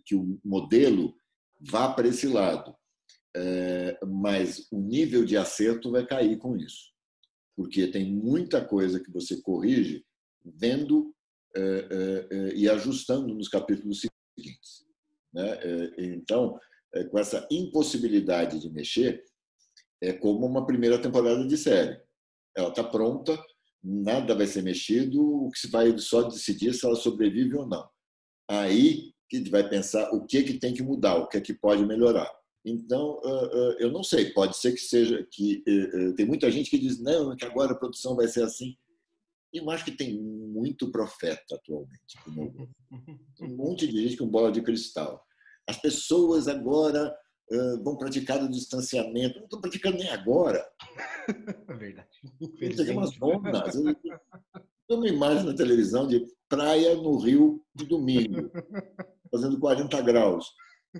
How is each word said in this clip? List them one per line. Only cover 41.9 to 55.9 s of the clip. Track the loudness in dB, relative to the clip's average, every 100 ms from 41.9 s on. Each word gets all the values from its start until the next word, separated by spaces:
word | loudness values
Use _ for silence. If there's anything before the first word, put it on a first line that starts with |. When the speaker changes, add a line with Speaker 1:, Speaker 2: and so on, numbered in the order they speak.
| -20 _ -20 -14
Speaker 1:
no |
mundo. | -12 -10 -12 -18 -20 _
Speaker 2:
<laughs> | -20 -20 -20 -20 _
Speaker 1:
Tem | -14
um | -6
monte | -6 -4 -2
de | 0
gente | -2 -2
com | 0
bola | 2 2
de | 2
cristal. | 0 -2 -4 -8 -8 -10 _ _ _ _ -10
As | -2
pessoas | -2 -2 2 4 6 4 2
agora, | -2 0 2 2 2 -2 -6 _ _ _
ah, | -2 0 -2
vão | -4 -6
praticar | -4 -4 -2 -2
o | -2
distanciamento. | -4 -6 -6 -4 -4 -2 -2 -2 -4
Não | -14
estão | -10
praticando | -8 -4 -2 -2
nem | -4
agora. | -4 0 2 2 0 -4 _
Speaker 2:
<laughs> | -20 -16 -14 -10 -8 -8 -10 -14 -14
É |
verdade. | -14 -14 -16 -20 _ -20 -16 -16 -8
Speaker 1:
Isso | -6 -2
aqui | -2
é |
uma | -2 -4
Speaker 2:
Infelizmente. | -2
Speaker 1:
zona. | -2 -2 -2 -4
Às | -4 -2
vezes, | -2 -2
eu | -6 -14 _ -20 _ -20 -20 _ -4
tenho | 0
uma | 0
imagem | 2 2 2 0
na |
televisão | 0 4 4 4